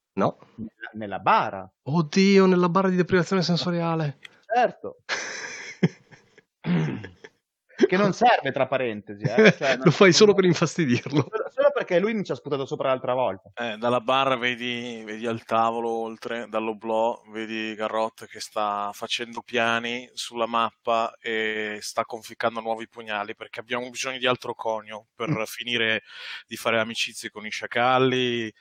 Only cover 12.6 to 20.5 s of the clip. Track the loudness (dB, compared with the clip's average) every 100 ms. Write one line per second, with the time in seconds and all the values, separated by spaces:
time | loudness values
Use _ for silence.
12.6 | -4 -2 0 0 0 0 0 -2 -10 -8
13.6 | -8 -2 0 0 2 2 2 0 0 -2
14.6 | -4 -6 -8 -10 -10 -8 -6 -6 0 2
15.6 | 2 2 -2 -4 -6 -10 -8 -8 -6 -4
16.6 | -4 -4 -2 0 0 -2 -8 -10 -6 -6
17.6 | -6 -4 -4 -2 -2 -6 -18 -16 -10 -4
18.6 | -2 -2 -6 -8 -8 -6 -8 -12 -4 0
19.6 | 0 0 -2 -8 -10 -12 -10 -4 -2